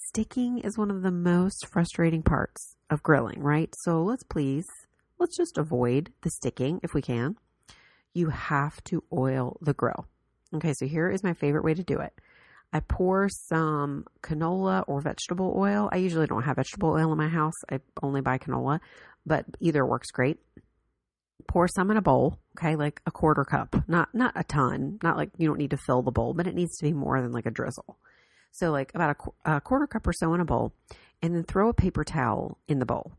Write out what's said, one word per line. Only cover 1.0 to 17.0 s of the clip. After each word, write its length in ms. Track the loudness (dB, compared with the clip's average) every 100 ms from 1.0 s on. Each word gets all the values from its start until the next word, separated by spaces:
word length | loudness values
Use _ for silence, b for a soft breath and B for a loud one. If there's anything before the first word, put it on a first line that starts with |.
the 100 | 0
most 560 | 2 4 4 4 0 -4
frustrating 560 | 0 0 2 2 4
parts 540 | 4 2 0 -6 -18 -20 -4
of 140 | 0
grilling, 400 | 4 4 4 -2
right? 300 | 0 2 0 -4
So 180 | -2 0
let's 220 | 0 -2
please, 420 | -4 -2 0 -2 -4 -12 -20 _ _ -4
let's 160 | -4 0
just 220 | -2 -2
avoid 560 | -2 2 2 2 0 -6
the 80 | -6
sticking 500 | -4 -6 -2 -2 -2
if 100 | -2
we 80 | -2
can. 340 | -2 -2 -2 -4 _ _ b b b b b
You 160 | -2 -2
have 520 | -2 -2 -2 -2 -6 -6
to 180 | -4 -4
oil 460 | -2 0 0 -2 -2
the 140 | -2
grill. 340 | 0 0 -2 -8 _ _ _ _
Okay, 200 | -4 -2 -2
so 80 | -2
here 220 | 0 0
is 140 | 0
my 100 | -2
favorite 320 | 0 0 2 2
way 80 |
to 100 | 0
do 160 | 0 -4
it. 140 | -4 -12 b b b b b
I 60 | -4
pour 480 | -2 0 2 2 2
some 760 | -2 -2 0 2 0 -2 -4 -10 _
canola 600 | -6 -2 0 0 2 0 0
or 140 | -2
vegetable 520 | -4 -6 -4 -2 0 2
oil. 320 | 2 2 0
I 60 | 0
usually 300 | 0 2 0
don't 160 | 0
have 120 | 0 -2
vegetable 360 | -2 -2 0
oil 200 | 2